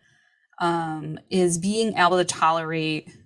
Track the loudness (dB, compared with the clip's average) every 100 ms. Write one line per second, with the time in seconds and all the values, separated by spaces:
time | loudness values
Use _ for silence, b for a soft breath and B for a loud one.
0 | _ _ _ _ _ -4 -2 -2 -4 -8
1 | -10 -12 -4 0 2 2 0 0 0 2
2 | 4 4 0 0 2 2 -2 -2 -2 -4
3 | -8 -20